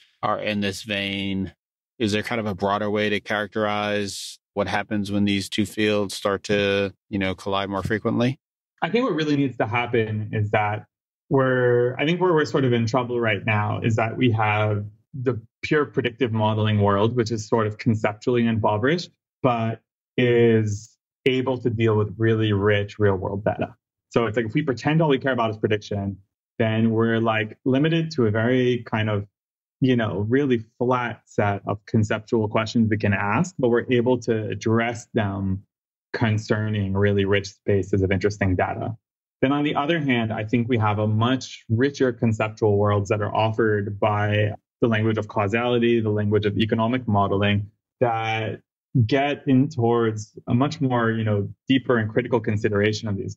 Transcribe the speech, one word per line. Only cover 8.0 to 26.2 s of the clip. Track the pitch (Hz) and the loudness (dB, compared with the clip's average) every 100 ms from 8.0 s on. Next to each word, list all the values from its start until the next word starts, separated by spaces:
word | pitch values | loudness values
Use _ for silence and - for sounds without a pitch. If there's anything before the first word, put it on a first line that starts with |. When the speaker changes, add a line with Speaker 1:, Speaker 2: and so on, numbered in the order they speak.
| 117 113 123 135 _ _ _ - | -2 0 -2 -4 _ _ _ -8
Speaker 2:
I | 170 | -4
think | 220 254 | 0 0
what | |
really | 156 151 143 | -2 0 0
needs | 139 - | 0 -2
to | 123 | -2
happen | 120 117 120 107 107 107 | -2 0 0 0 -4 -4
is | 110 104 | -4 0
that | 107 104 104 - _ _ _ - | 0 0 -4 -10 _ _ _ -2
we're, | 135 131 127 123 120 123 - | 2 2 2 4 4 2 0
I | 147 | -2
think | - | 2
where | 185 | 2
we're | 160 147 | 2 2
sort | 156 131 | 0 2
of | |
in | 120 113 | 2 2
trouble | 131 120 120 | 0 0 -2
right | 117 98 117 | 0 0 0
now | 107 107 104 | 0 0 -2
is | 117 113 | 0 0
that | 113 120 | 0 2
we | 127 | 2
have | 110 107 107 107 104 104 - _ | 2 2 2 0 -2 -6 -14 _
the | 139 123 110 - _ | -6 -4 -4 -8 _
pure | - 156 143 | -2 0 0
predictive | - 123 113 123 | -2 -2 -2 -2
modeling | 113 107 107 107 107 | 2 0 2 2 4
world, | 101 101 113 123 | 4 4 2 2
which | 113 | -2
is | 113 - | -4 -2
sort | 117 107 | 0 0
of | 107 | -2
conceptually | - 110 110 107 - 123 117 | 0 0 0 -2 0 2 2
impoverished, | 110 110 107 127 175 - _ _ _ | 2 0 2 0 0 -4 _ _ _
but | 135 120 113 113 _ _ _ - | 0 0 -2 -6 _ _ _ 0
is | 123 120 117 113 104 101 - _ _ _ 135 | 4 6 6 4 2 -4 -10 _ _ _ 0
able | 127 127 123 | 0 0 -2
to | 131 | -2
deal | 113 113 107 | 2 2 2
with | 101 92 | 0 0
really | 113 110 110 | 2 2 2
rich | 101 101 101 101 - | 2 2 2 -2 0
real | 104 92 | 0 0
world | 98 101 104 | -2 -4 -2
data. | - - - _ _ _ | -2 -6 -10 _ _ _
So | 127 113 | 0 0
it's | 110 | 0
like, | 110 | -2
if | |
we | 151 | -2
pretend | 151 120 - 156 | -2 -2 0 2
all | 160 | 2
we | 135 | 2
care | 135 | 0
about | 123 113 | 0 -2
is | 107 | -2
prediction, | 104 104 - 101 98 98 | -2 -2 -4 -6 -6 -8